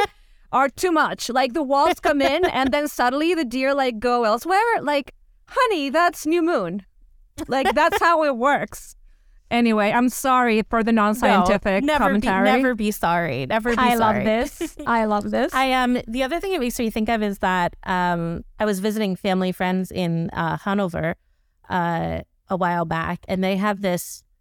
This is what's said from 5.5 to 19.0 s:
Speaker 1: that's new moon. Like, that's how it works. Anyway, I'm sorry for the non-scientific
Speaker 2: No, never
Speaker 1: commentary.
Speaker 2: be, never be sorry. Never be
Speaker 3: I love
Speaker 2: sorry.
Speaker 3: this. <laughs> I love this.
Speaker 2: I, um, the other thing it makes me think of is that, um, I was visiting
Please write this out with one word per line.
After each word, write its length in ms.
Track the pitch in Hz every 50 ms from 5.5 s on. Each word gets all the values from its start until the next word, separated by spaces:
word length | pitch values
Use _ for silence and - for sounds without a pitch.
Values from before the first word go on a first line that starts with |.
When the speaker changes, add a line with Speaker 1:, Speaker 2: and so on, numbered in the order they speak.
| - 539 508 466 403 311 277 277
Speaker 1:
that's 380 | 240 320 349 359 - - -
new 160 | 302 330 349 320
moon. 420 | 330 349 247 185 165 175 208 - _ _ _ - _ _ _ - _ _ - 294
Like, 260 | - 240 269 262 392 -
that's 260 | 285 311 330 381 403
how 240 | - 339 339 320 311
it 120 | 285 262
works. 580 | 226 240 285 277 190 - - - - - - - - - - - _ _ - - - _ _
Anyway, 420 | - 240 233 226 220 214 202 208
I'm 180 | - 240 247 254
sorry 520 | - - - 269 254 254 247 240 214 220 208 -
for 140 | - 226 220
the 80 | 226
non-scientific 920 | 233 220 208 214 214 240 233 208 208 190 180 185 202 196 - 208 190 196 269
Speaker 2:
No, 100 | 294 302
never 100 | 285 226
Speaker 1:
commentary. 400 | 190 190 208 214 233 190 190 240
Speaker 2:
be, 40 | - 262
never 180 | 254 269 254 247
be 160 | 208 208 208
sorry. 540 | 202 - - 165 170 175 170 156 123 127 135
Never 240 | 127 - 226 220 240
be 60 | 240 254
Speaker 3:
I 140 | 254 247 240
love 200 | 233 226 220 214
Speaker 2:
sorry. 60 | 208 202
Speaker 3:
this. 540 | 214 214 233 254 277 - - 339 302 - -
<laughs> 40 | 294
I 200 | 277 233 226 220
love 260 | 214 208 208 202 214
this. 200 | 208 220 247 359
Speaker 2:
I, 220 | - 262 269 262 254
um, 240 | 254 254 247 247 247 -
the 140 | - 220 262
other 180 | 262 254 330 339
thing 140 | 359 392 381
it 60 | 320
makes 180 | 247 247 -
me 140 | - 240 220
think 180 | - 233 214 220
of 140 | 233 214 214
is 160 | 208 196 -
that, 360 | - 190 185 180 175 170 - - -
um, 580 | - 185 180 180 175 175 170 170 165 170 - - - - -
I 60 | 214
was 140 | 214 202 185
visiting 360 | 190 220 208 220